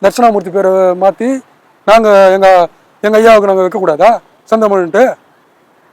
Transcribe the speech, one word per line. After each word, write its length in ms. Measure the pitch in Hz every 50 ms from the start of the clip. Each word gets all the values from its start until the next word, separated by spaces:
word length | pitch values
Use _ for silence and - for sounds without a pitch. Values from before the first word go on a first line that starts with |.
தட்சிணாமூர்த்தி 480 | 196 196 - - 233 233 208 202 170 185
பேரை 220 | 165 196 190 185
மாத்தி 680 | 190 190 185 180 180 180 190 196 - - 226 262 269 262 - _ _ _ _ _ _ _ _
நாங்க 440 | 202 214 226 220 214 202 196 196 185
எங்க, 380 | 190 196 196 190 190 180 170 - _ _ _ _ _ _
எங்க 160 | - 208 214
ஐயாவுக்கு 300 | 214 220 226 220 208 202
நாங்க 140 | 196 190 190
வைக்கக்கூடாதா 580 | 185 180 226 208 185 165 151 147 185 226 226 185 - _ _ _ _ -
செந்தமிழ்ன்ட்டு? 680 | 220 226 220 208 202 190 175 165 175 208 262 233 - - _ _ _ _ _ _ _ _ _ _ _ _ _ _